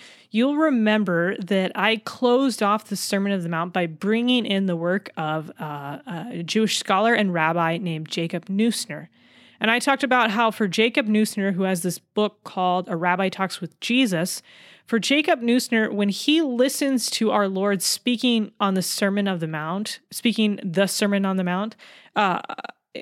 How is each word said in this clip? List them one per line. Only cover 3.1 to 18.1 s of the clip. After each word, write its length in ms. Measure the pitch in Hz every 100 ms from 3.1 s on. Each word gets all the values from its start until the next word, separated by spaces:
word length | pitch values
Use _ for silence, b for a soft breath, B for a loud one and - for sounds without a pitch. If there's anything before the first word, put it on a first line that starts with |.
| 196 202
on 80 | 190
the 80 | 170
Mount 240 | 165 175
by 140 | 180 170
bringing 600 | 156 196 226 247 247 208
in 200 | 196 190
the 100 | 170
work 340 | 170 196 - -
of, 340 | 156 156 151 -
uh, 400 | 156 147 143 147 -
a 380 | 170 247 165
Jewish 340 | 170 220 220 -
scholar 340 | - 196 226
and 220 | 226 196
rabbi 440 | 170 160 170 165 170
named 300 | 180 156 160
Jacob 380 | 175 165 170 170
Neusner. 640 | 196 233 - - 147 165 b b b b b
And 140 | 214
I 80 | 240
talked 240 | 285 269
about 260 | 262 254 220
how 220 | 214 226
for 160 | - 202
Jacob 400 | 220 233 285 214
Neusner, 460 | 214 214 208 196
who 100 | 180
has 180 | 190 180
this 160 | 180 175
book 460 | _ 214 208 -
called 440 | - 185 180 180 185
A 60 |
Rabbi 360 | 165 175 180 190
Talks 300 | - 185 -
with 200 | 165 _
Jesus, 600 | - 247 240 165 185 - B B B B -
for 100 | 226
Jacob 440 | - 285 311 277
Neusner, 500 | 233 247 - 226 220
when 160 | 208 202
he 320 | 185 - 320
listens 680 | 294 240 262 - 277 254 -
to 200 | - 220
our 160 | 208 196
Lord 360 | 190 202 196
speaking 720 | - - 247